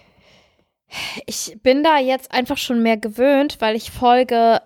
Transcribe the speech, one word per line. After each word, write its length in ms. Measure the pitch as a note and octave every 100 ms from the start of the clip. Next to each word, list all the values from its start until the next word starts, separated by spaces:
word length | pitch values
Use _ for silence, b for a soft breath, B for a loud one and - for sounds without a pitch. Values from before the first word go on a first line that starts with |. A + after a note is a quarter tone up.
| B B B B B B B _ _ B B A3 -
Ich 300 | - - A3+
bin 200 | B3+ C4+
da 160 | D#4+ D4
jetzt 340 | B3+ C4 -
einfach 260 | B3 B3 C#4
schon 240 | - A#3
mehr 140 | A3+ A3
gewöhnt, 600 | A3 G#3+ C4+ C#4 C#4+ -
weil 160 | A3 A3
ich 140 | -
folge, 720 | - B3 B3 B3+ A#3 A3+ A3+